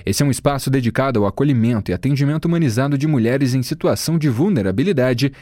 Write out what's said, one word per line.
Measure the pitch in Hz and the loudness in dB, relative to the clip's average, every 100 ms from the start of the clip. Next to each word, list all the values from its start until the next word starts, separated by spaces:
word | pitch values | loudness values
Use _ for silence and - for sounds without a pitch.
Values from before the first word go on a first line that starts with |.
| - | -4
Esse | 104 | 0
é | 143 | 0
um | |
espaço | 123 143 135 135 | 0 0 -2 0
dedicado | 135 117 120 135 113 | 0 0 0 0 0
ao | 101 | 0
acolhimento | - 147 123 113 113 - | 0 0 2 0 0 -2
e | |
atendimento | 87 131 139 139 151 | -4 -2 0 0 0
humanizado | 170 170 147 110 139 139 | -2 0 0 0 0 0
de | 156 | 0
mulheres | 139 113 139 131 | 0 0 0 0
em | 131 | 0
situação | 123 - 170 104 - 165 | -2 -2 -2 -2 -2 0
de | 147 | 0
vulnerabilidade | 110 196 147 95 95 180 127 127 123 139 - | 0 0 0 0 0 0 0 0 0 -2 -4